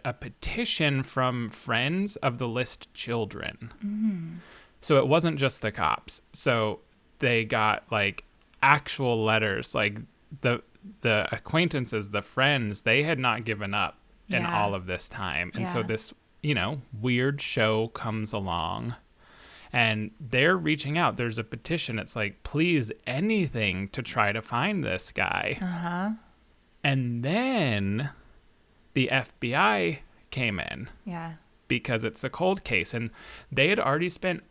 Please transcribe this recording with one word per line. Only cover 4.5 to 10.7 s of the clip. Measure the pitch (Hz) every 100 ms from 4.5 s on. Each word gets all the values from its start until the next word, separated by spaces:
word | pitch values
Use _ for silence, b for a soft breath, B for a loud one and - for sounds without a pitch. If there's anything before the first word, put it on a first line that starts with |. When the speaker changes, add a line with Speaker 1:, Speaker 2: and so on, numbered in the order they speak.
| B B _
Speaker 1:
So | - 139
it | 127
wasn't | 156 165 147
just | 135 -
the | 107
cops. | - 78 57 - - -
So | - 139 117 107 104 _ _ _ -
they | 127 117
got, | 110 117 107 104 -
like, | 107 101 - - _ _ -
actual | 135 143 - - 127 113
letters, | 110 110 107 95 -
like, | - 107 104 - _ _ 139
the, | 123 120 -